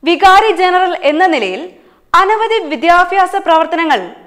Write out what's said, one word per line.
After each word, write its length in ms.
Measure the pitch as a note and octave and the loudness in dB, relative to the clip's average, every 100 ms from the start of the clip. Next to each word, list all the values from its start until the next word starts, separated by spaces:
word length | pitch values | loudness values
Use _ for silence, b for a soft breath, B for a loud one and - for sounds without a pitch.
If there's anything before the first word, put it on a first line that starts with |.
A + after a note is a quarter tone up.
വികാരി 460 | C#4 E4+ F#4+ F#4+ A4 F4 | -2 2 6 6 4 0
ജനറൽ 320 | F#4 F4+ F#4 F4 | 0 0 0 -2
എന്ന 220 | C#4 D4+ F#4 | -2 0 0
നിലയിൽ 360 | D#4 G3 F#3+ F4 - b b b | 0 -4 -8 -12 -18 b b b
അനവധി 440 | E4+ F#4+ G#4+ A4+ A4 E4 | 0 2 0 -2 -4 -4
വിദ്യാഭ്യാസ 640 | D4 D#4 F4 F4+ F#4+ F#4 G4 | -4 0 2 2 0 -2 -2
പ്രവർത്തനങ്ങൾ 640 | G4 D#4+ D#4+ E4 E4 B3+ F3+ - | 0 0 0 -4 -2 -2 -4 -16